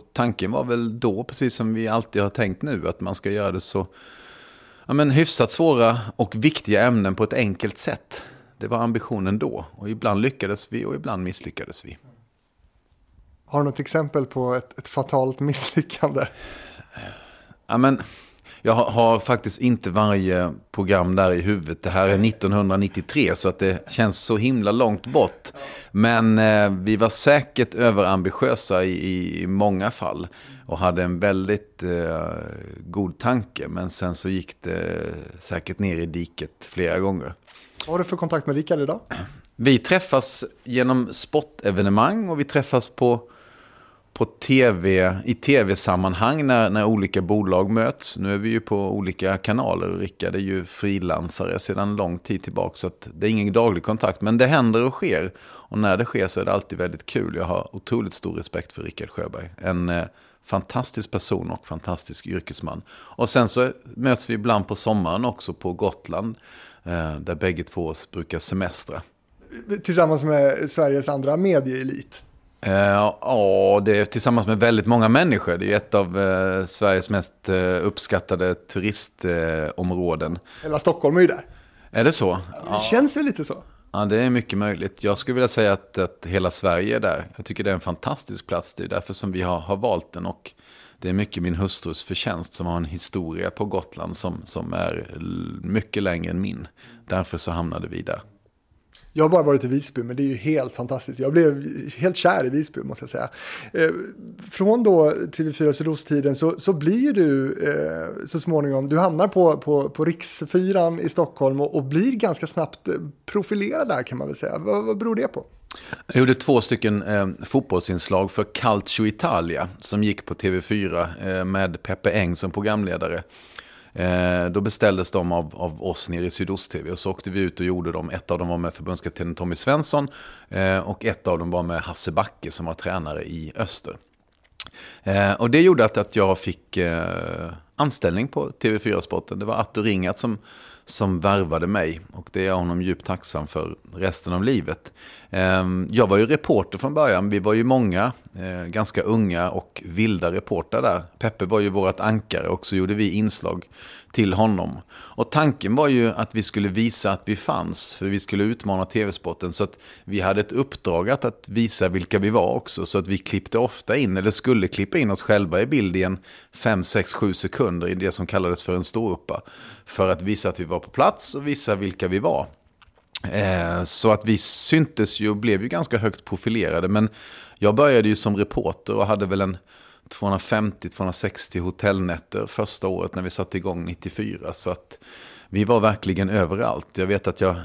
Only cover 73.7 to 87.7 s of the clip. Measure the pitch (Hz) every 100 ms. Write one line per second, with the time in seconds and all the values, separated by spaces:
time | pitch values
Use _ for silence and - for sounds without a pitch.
73.7 | 101 101 104 104 117 123 120 101 110 117
74.7 | 110 107 120 110 131 175 110 - 85 98
75.7 | 101 - 104 92 92 98 95 95 95 90
76.7 | - 104 92 - 101 87 _ - 92 92
77.7 | 90 95 - - 95 - 90 90 87 -
78.7 | 98 101 101 - - 90 85 82 80 78
79.7 | - 90 90 87 82 78 90 - - 156
80.7 | 151 - 165 143 170 180 - - - -
81.7 | - - 110 123 160 92 92 90 - -
82.7 | 104 - 226 285 294 285 - 147 - -
83.7 | - _ 98 104 110 127 123 113 95 104
84.7 | 87 95 - 101 98 - 123 123 - 107
85.7 | 98 - - 90 - 87 95 90 - 95
86.7 | 85 104 117 104 78 - - - - 101